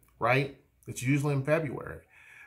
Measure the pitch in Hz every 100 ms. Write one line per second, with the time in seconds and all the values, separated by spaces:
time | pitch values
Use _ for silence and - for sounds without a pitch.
0 | _ - 113 127 143 - _ _ - -
1 | 123 143 147 139 135 160 151 104 - 80
2 | - - - -